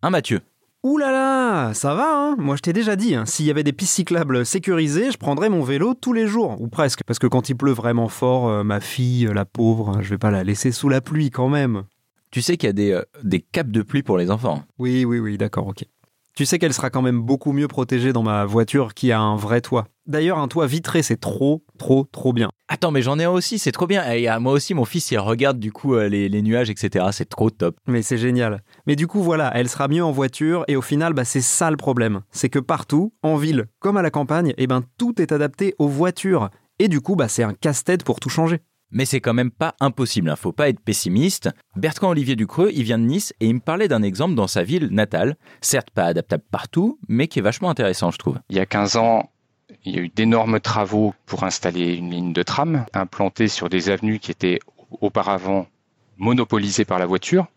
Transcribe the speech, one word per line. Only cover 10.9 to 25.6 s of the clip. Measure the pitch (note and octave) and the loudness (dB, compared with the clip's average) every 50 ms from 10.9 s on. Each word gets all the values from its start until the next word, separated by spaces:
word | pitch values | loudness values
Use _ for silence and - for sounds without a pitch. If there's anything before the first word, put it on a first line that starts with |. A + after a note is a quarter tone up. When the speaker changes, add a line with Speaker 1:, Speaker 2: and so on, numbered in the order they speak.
| C3+ C3 B2+ | 2 2 0
Speaker 2:
pluie | - D3+ D#3 D#3 C#3 | -2 -2 0 0 0
quand | B2+ - B2+ C3 | 0 -2 0 0
même. | C#3+ D3 C#3+ B2+ A2+ G2 G2 G2 _ _ _ _ _ _ _ _ | 2 2 0 0 -2 -2 -6 -10 _ _ _ _ _ _ _ _
Speaker 1:
Tu | - B2+ | -6 -4
sais | A#2+ - F3 | 0 0 0
qu'il | E3+ - | 0 2
y | A2+ | 0
a | G2 | 2
des, | G2 G2+ G2+ F#2+ | 2 2 2 2
euh, | F2 - _ _ - - | 0 -2 _ _ -8 -2
des | G2+ F2+ F2+ | 0 0 0
capes | - _ - F3+ E3 B2+ | -2 _ -4 -4 -2 0
de | G#2 A2 G#2 | 0 -2 -2
pluie | - - C#3 C3 | 0 -2 -4 0
pour | - G#2 | 2 0
les | F#2 F2 F2 | 0 2 0
enfants. | G2+ A2+ A#2+ B2 D#2+ C#2+ D2 _ _ _ | 0 0 0 -2 -2 -4 -6 _ _ _
Speaker 2:
Oui, | B2+ B2+ B2+ B2+ B2+ | -2 0 2 2 2
oui, | A#2+ A#2+ A#2+ | 0 0 -2
oui, | A2 G#2+ G#2 | -2 -4 -4
d'accord, | G2 A2 G#2+ - - - | -4 -4 -4 -4 -4 -6
ok. | G2 G#2 - - _ _ _ _ _ _ _ _ _ _ | -6 -8 -12 -14 _ _ _ _ _ _ _ _ _ _
Tu | - C#3+ | -4 -2
sais | - - F3 | 0 0 2
qu'elle | E3+ D#3+ C#3 | 2 0 0
sera | - D3+ C3 | 0 -4 -2
quand | - C3 B2+ | 0 0 2
même | B2+ B2 A#2+ | 2 2 0
beaucoup | A2+ A2+ C#3 C3 - D3 C#3 | 2 0 0 0 0 -2 0
mieux | C#3 D3 C#3+ | 0 0 -2
protégée | C#3+ - B2+ A#2+ C3+ B2 A#2 C3 C3 | -2 -4 -2 0 0 0 2 2 2
dans | A#2+ A2+ | 2 0
ma | A2 G#2 G#2 G2+ | 0 0 0 0
voiture | G2+ G2+ A#2 A2+ A2 - C#3+ C3 A2 - | 2 2 2 2 2 2 0 0 0 -4
qui | - - B2+ A2+ | -2 0 2 2
a | A2 | 2
un | A2 G#2+ G#2+ | 2 0 0
vrai | G#2+ G2+ G#2 A2+ A#2+ | -2 -2 0 0 0
toit. | A#2+ - C3 B2 A2 - _ _ _ - | 0 0 -2 -2 -2 -2 _ _ _ -4
D'ailleurs, | C#3+ D3+ D#3 E3+ F#3 D#3+ | -2 0 0 0 0 0
un | D3 B2+ | -2 -2
toit | - E3 D#3+ | 0 0 0
vitré, | C3+ B2+ E3 E3+ - - E3+ D3 | 0 0 -2 -4 0 0 0 2
c'est | - A#2 - | 2 0 -2
trop, | - - G2 G2+ C3+ C#3 D3+ D#3 _ _ _ _ | -2 -6 -2 0 2 2 2 0 _ _ _ _
trop, | - - C3+ C3+ C#3 | 0 2 2 2 2
trop | - - - - C3 B2 | 0 -6 -2 0 0 2
bien. | A#2 A2+ G2+ - _ _ | 2 0 -2 -4 _ _
Speaker 1:
Attends, | _ D3+ C#3+ - F3 | _ -6 -2 -2 0
mais | D3+ C#3 | 2 2
j'en | A#2+ B2 C#3 D3+ | 2 2 0 0
ai | E3 | 0
un | E3+ | 2
aussi, | F3+ F3+ F3 - - G#3+ | 2 0 0 -2 -4 -2
c'est | - C#3 | -2 -2
trop | A#2+ - F3+ | 0 0 0
bien. | E3+ G3 G3 F3 B2+ A#2+ | 0 0 0 0 0 0
Et, | A#2 A#2+ | 0 2
ah, | A#2 A2+ A2+ | 0 0 0
moi | A#2 B2+ C3+ | 2 2 2
aussi, | C#3+ C#3 - F#3+ | 2 2 0 0
mon | D#3+ B2 | 0 0
fils, | - - F3 D3+ - C3+ | 0 -2 -4 -2 0 -2
il | A2 | -2
regarde | G2 G#2 A2+ A2+ C3+ C#3 C#3 B2 | 0 0 0 2 2 0 0 0